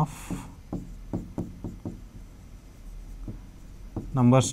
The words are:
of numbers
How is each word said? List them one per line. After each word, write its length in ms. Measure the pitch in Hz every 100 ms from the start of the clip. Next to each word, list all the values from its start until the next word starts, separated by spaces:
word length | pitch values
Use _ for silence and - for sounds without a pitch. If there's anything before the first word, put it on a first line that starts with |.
of 120 | 151 - - - - - - - - - - - - - - - - - - - - - - - - - - - - - - - - - - - - - - - - 135
numbers 340 | 123 131 123